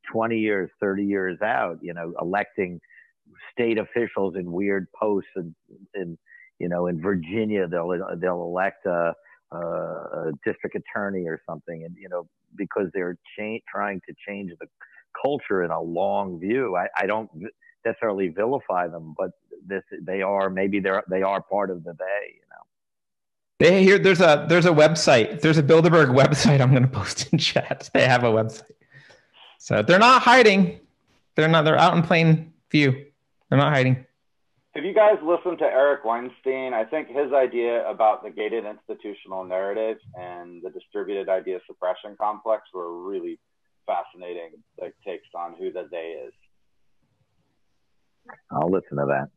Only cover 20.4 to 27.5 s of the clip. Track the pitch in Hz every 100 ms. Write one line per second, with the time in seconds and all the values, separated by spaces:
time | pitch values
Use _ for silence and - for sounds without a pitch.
20.4 | 98 95 98 101 95 98 - 92 98 98
21.4 | - 98 98 90 82 82 92 101 - _
22.4 | _ - _ _ _ _ _ _ _ _
23.4 | _ _ 151 190 190 196 175 175 175 147
24.4 | 147 175 175 151 156 160 - 131 107 -
25.4 | 156 156 135 160 170 165 143 127 143 147
26.4 | - 139 127 135 131 - 98 - - 151
27.4 | -